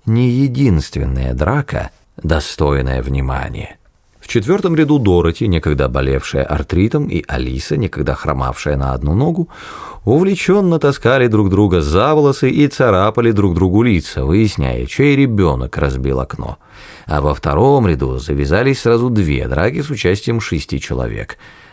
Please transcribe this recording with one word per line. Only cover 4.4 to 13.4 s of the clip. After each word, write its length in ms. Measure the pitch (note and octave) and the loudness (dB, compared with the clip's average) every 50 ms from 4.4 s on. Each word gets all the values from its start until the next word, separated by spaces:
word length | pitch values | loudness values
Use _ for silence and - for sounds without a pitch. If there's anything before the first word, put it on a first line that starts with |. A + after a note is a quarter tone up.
| G2+ C3 F#3 G#3 G3 F3+ E3 | 0 0 0 0 0 0 2
ряду 260 | D3+ D#3 C#3 D3+ C#3+ | 2 2 4 2 2
Дороти, 480 | A2+ G2 F2+ F2 E2 E2+ E2 - A#2 | 4 4 4 4 4 2 0 0 0
некогда 420 | G#2 F2 D#2+ - D#2+ D2 C2+ C#2 C2 | 0 0 0 0 0 0 0 0 0
болевшая 560 | A#1+ C2+ C2+ C2 C2+ C2+ - - - C2+ C2+ | 0 -2 -2 0 -2 -2 -4 -4 -4 -4 -2
артритом, 600 | - D#2 C#2+ C#2 - D#2 F2 G2+ A#2 - D3+ C#3+ | -2 -2 -4 -4 -2 0 0 0 0 0 -2 -2
и 180 | - - E2+ - | -2 -4 -4 -4
Алиса, 480 | - - - B1+ B1+ B1+ C#2+ - - D2+ | -4 -6 -6 -4 -4 -6 -6 -4 -4 -2
некогда 400 | - A2 - - - C#2+ C2 C#2 | -2 -2 -2 -4 -4 -4 -4 -4
хромавшая 600 | - - D#2 D2 C2 C2 B1+ C2 - - D2 D2 | -4 -4 -4 -4 -2 -4 -4 -6 -4 -4 -4 -2
на 160 | C2+ C2+ C2 C2 | -2 -2 -2 -2
одну 220 | C2 C2 D2 E2 | -2 -2 0 0
ногу, 340 | G#2+ C#3 F3 E3+ F2+ E2 - - - - - - - - - - - - | 0 0 0 0 -2 -4 -6 -8 -16 -18 -18 -16 -16 -16 -16 -16 -6 0
увлечённо 720 | G2 A#2+ D#3 F#3 G3 G3 - - - F3+ G#3 G3 F3+ E3 D#3 | 2 2 2 2 2 0 0 0 2 2 2 2 2 2 2
таскали 480 | D3 C#3+ C3+ - - A#2 C3+ C3+ B2 | 2 0 0 0 0 2 2 2 2
друг 220 | A#2+ G#2+ G#2+ G#2 F#2+ | 2 2 2 2 2
друга 320 | F#2 G2 G#2+ F#2+ F2+ F2 | 4 4 4 4 2 2
за 340 | D2 D2 D#2 F#2+ A#2 D3 D#3 | 2 2 2 2 2 2 4
волосы 340 | D#3 D3 C#3 C3+ - C3+ C3 | 4 4 2 2 2 0 2
и 180 | - - D3 C3+ | 2 2 2 2
царапали 600 | - - C3 A#2+ G2 F2+ G2 G#2+ - B2 A#2 A#2 | 2 2 2 4 4 4 2 2 2 2 2 2
друг 220 | G#2+ G2+ | 2 2